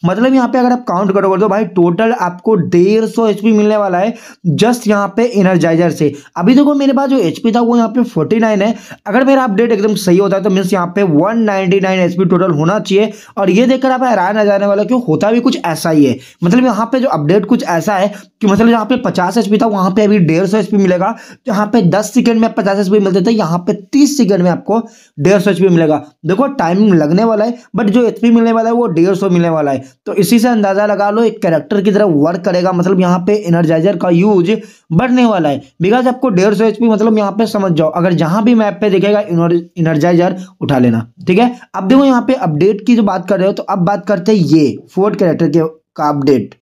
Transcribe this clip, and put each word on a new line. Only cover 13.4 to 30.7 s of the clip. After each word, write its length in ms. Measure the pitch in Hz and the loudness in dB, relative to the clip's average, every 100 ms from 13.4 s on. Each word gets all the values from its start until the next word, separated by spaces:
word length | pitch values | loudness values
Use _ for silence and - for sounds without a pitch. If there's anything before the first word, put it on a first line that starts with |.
| 196 | 0
ये 160 | 185 247 | 2 2
देखकर 240 | 262 262 | 2 0
आप 120 | 254 | -2
हैरान 340 | 254 214 180 214 | 0 0 -2 0
आ 60 | |
जाने 220 | 208 202 202 | 0 0 0
वाले 160 | 202 | -2
हो 60 | 196 | 0
कि 160 | 254 240 | -2 0
होता 240 | 156 202 | 0 0
भी 80 | 240 | 0
कुछ 200 | 240 - 170 | 0 -2 -4
ऐसा 240 | 156 170 | -4 -2
ही 160 | 156 143 | 2 2
है। 120 | 117 - _ | 0 -10 _
मतलब 220 | 175 233 254 | 0 2 2
यहाँ 240 | 202 226 | -2 -2
पे 80 | 262 | -2
जो 100 | 254 | -2
अपडेट 360 | 160 147 196 208 | -2 0 0 2
कुछ 180 | 240 | -2
ऐसा 320 | 269 170 160 196 | 0 -4 -2 -2
है 160 | 196 196 - _ | -2 -6 -20 _
कि 60 | 208 | 0
मतलब 220 | 202 233 | 2 4
यहाँ 160 | 233 214 | 2 0
पे 100 | 254 208 | -2 -2
पचास 320 | - 175 214 | -2 -2 -2
एचपी 200 | 196 208 | 0 0
था, 80 | 226 | 0
वहाँ 240 | 208 190 | 0 -2
पे 120 | 190 | 0
अभी 160 | 208 208 | 2 2
डेढ़ 260 | 160 160 185 | 2 0 0
सौ 120 | 214 | -2
एचपी 200 | 214 208 | 0 0
मिलेगा। 380 | 190 180 190 226 - - - | 2 0 -2 -6 -14 -14 -6
यहाँ 180 | 202 208 | -4 0
पे 80 | 233 180 | 2 2
दस 240 | 185 214 | 0 0
सेकंड 280 | 254 240 226 | 0 0 2
में 100 | 226 | 0
पचास 260 | 220 196 196 | -2 -2 0
एचपी 200 | 185 214 | 0 2
मिलते 220 | 190 185 | 2 0
थे, 140 | 190 226 | 0 0
यहाँ 240 | 170 175 | -2 -4
पे 140 | 175 - - | -4 -6 -4
तीस 240 | 277 285 - | 0 0 2
सेकंड 260 | 208 190 | 0 2
में 80 | 180 | 0
आपको 300 | 170 - 214 220 - _ - | -2 -2 -4 -4 -16 _ -4
डेढ़ 220 | 147 202 | 0 2
सौ 100 | 196 | 2
एचपी 160 | 180 190 | 0 2
मिलेगा। 340 | 170 160 151 - _ 160 | 2 2 0 -4 _ -4
देखो 220 | 190 277 | -2 -2
टाइम 460 | 277 165 180 214 | -2 -2 2 2
लगने 300 | 175 151 180 | 2 2 0
वाला 120 | 226 220 | 0 0
है, 200 | 220 240 _ 185 | -2 -4 _ -4
but 120 | 220 | 0
जो 140 | 208 | 2
एचपी 260 | 233 220 233 | 0 0 2
मिलने 200 | 233 233 | 2 2
वाला 180 | 226 226 | 0 0
है 60 | 233 | -2
वो 100 | 240 | -2
डेढ़ 280 | 165 175 185 | 0 0 0
सौ 140 | 196 | 0
मिलने 200 | 175 170 | 0 0
वाला 220 | 160 143 | 0 -2
है। 120 | 135 131 _ - | -4 -8 _ -8
तो 80 | |
इसी 260 | 202 180 240 | -2 2 2
से 80 | 233 | 2
अंदाजा 380 | 233 196 | 0 0